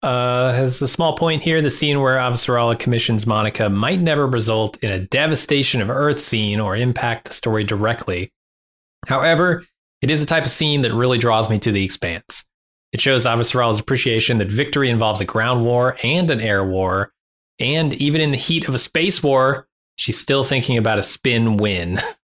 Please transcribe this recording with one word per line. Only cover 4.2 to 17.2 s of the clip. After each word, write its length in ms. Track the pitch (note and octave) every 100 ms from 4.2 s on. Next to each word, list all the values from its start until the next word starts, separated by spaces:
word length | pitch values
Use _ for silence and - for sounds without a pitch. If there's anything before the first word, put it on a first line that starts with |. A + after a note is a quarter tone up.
| C#3
result 480 | B2 G#2+ A2 G#2+ -
in 80 | A2
a 80 | F#2+
devastation 840 | F#2+ C3 D#3 D3+ - C#3+ C3 B2+
of 80 | G2+
Earth 300 | B2+ D3 D3
scene 400 | - A2+ G#2 G#2
or 160 | G#2 G2
impact 520 | B2 A#2+ A#2+ A2+ -
the 40 |
story 300 | - - A2
directly. 720 | G#2 G#2 A2 A#2 - F2+ F#2+ _ _ _ _ _ _ _ -
However, 560 | C3+ E3 E3 F3+ F3 - _ _ _
it 100 | C3+
is 80 | D3+
the 60 | D3
type 180 | E3 D3
of 60 |
scene 300 | - D#3 C#3+
that 120 | B2
really 240 | A2 B2 B2
draws 320 | A#2+ A2 A2
me 100 | A2
to 120 | A2+
The 120 | G2+ F#2+
Expanse. 580 | - F2 E2 _ - - _ _ _ _
It 100 | A#2
shows 240 | - C3 A#2+
Avasarala's 540 | A#2 A#2 B2+ A#2+ G#2
appreciation 580 | - C3 C3+ A2+ G#2+ A#2
that 140 | G2
victory 380 | G#2 D3 C#3+ C3+
involves 300 | A#2 A2+ G#2
a 60 | G2
ground 400 | A2 A2+ B2 A#2
war 320 | A#2+ B2+ B2+
and 260 | A#2 D#3+ F3
an 100 | C3
air 220 | A2 G2+
war, 480 | F#2+ F#2 F#2 F#2+ G2 _